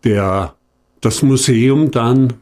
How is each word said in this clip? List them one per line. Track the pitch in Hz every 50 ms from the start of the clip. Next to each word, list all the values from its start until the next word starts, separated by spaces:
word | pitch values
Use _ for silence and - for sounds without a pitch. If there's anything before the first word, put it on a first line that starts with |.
| _
der | 117 107 101 98 95 95 98 95 80 - _ _ _ _ _ _ _ _ _ -
das | 123 110 - -
Museum | 139 135 127 - - 127 113 117 131 135 147 156 147
dann | 113 123 117 117 123 135 131 127 120 -